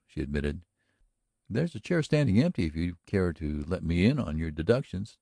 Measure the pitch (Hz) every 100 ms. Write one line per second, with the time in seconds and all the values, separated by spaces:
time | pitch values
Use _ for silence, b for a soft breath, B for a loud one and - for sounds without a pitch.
0 | _ - 71 71 71 82 _ _ _ _
1 | _ _ _ _ - 110 170 107 - 175
2 | - 151 135 98 170 - 82 80 87 85
3 | - 101 90 78 78 76 73 90 82 87
4 | 101 143 78 78 80 76 82 123 - 92
5 | 107 -